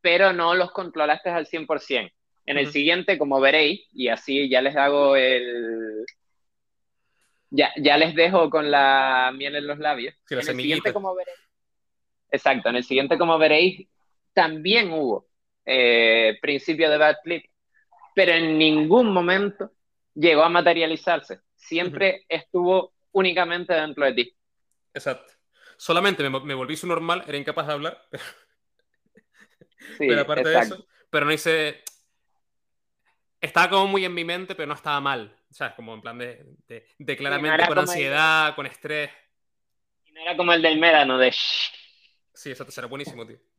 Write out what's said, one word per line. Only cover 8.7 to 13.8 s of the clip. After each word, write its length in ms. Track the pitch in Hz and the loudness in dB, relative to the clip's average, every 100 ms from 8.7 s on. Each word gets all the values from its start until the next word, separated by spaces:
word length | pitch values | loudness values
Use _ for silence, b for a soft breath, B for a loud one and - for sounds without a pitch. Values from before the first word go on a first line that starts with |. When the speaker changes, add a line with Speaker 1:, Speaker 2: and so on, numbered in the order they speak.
Speaker 1:
la 600 | 143 139 135 135 131 127 131 | 4 4 4 2 2 0 -4
miel 180 | 143 147 | -8 -8
en 100 | 147 | -8
los 120 | 147 | -6
labios. 360 | 151 139 120 _ _ | -4 -4 -8 _ _
Speaker 2:
Sí, 80 | 131 | -8
la 40 | |
Speaker 1:
En 60 | - | -6
el 80 | 127 | -6
siguiente, 80 | 139 156 208 | -2 -2 -2
Speaker 2:
semillita. 40 | |
Speaker 1:
como 220 | 196 190 | -4 -6
veréis, 240 | 185 185 - _ _ _ _ _ _ _ _ _ | -8 -12 -16 _ _ _ _ _ _ _ _ _
exacto, 360 | 135 - 131 117 | -2 0 0 -2
en 60 | 120 | -4
el 60 | |
siguiente, 320 | 127 131 135 160 | -2 -2 0 0
como 220 | 170 165 | 2 4
veréis, 480 | 156 151 180 - | 4 4 2 -2